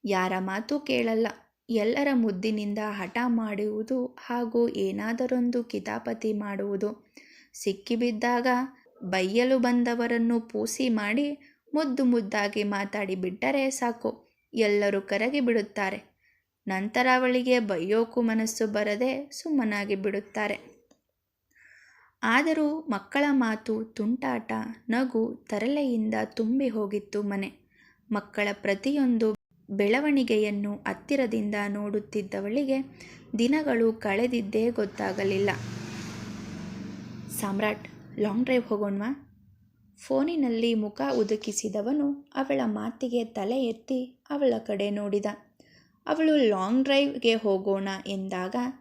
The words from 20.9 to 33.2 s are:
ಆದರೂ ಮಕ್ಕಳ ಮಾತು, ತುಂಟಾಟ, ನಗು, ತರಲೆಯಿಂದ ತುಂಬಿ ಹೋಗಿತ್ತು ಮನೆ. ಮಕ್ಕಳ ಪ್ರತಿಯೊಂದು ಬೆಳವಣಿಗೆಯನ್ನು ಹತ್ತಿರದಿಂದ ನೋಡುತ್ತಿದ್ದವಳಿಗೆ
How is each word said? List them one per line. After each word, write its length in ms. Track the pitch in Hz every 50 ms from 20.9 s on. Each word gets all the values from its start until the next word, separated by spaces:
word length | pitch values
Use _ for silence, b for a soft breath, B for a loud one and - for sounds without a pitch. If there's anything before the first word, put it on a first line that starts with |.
| - _ _ _ _ _ _ _ _ _ _ b b b b b b b b b b b b b b _ -
ಆದರೂ 580 | 226 226 262 294 320 320 311 302 294 302 320
ಮಕ್ಕಳ 420 | 320 320 220 196 - - - 277 294 294
ಮಾತು, 520 | 277 262 247 220 220 214 - - 220 220 226
ತುಂಟಾಟ, 680 | 220 - - 208 220 240 247 - 262 247 233 226 - 220 220 220 220 226 - _ -
ನಗು, 560 | 226 233 262 254 247 226 220 233 - - - -
ತರಲೆಯಿಂದ 640 | 220 202 214 254 285 294 285 262 240 226 214 214 220 214 220
ತುಂಬಿ 420 | 214 - - 226 220 247 269 277
ಹೋಗಿತ್ತು 560 | 254 214 220 208 196 202 208 208 - - 208 208
ಮನೆ. 260 | 202 196 196 196 - - _ _ b b b b b b b b _
ಮಕ್ಕಳ 360 | 214 208 - - - - 208 208 202
ಪ್ರತಿಯೊಂದು 840 | - - 202 196 196 - 269 285 294 269 247 240 220 226 220 214 - _ _ _ _ _ -
ಬೆಳವಣಿಗೆಯನ್ನು 1040 | 196 196 202 202 220 269 294 302 285 277 254 226 226 214 214 208 208 202 202 208 202
ಹತ್ತಿರದಿಂದ 800 | 208 - 202 190 - - - 285 277 262 220 226 226 208 208 208 208 202
ನೋಡುತ್ತಿದ್ದವಳಿಗೆ 1120 | 202 202 208 208 208 202 208 208 - - 214 196 196 - 196 196 202 220 277 285 269 269 269 269 B B B B B B B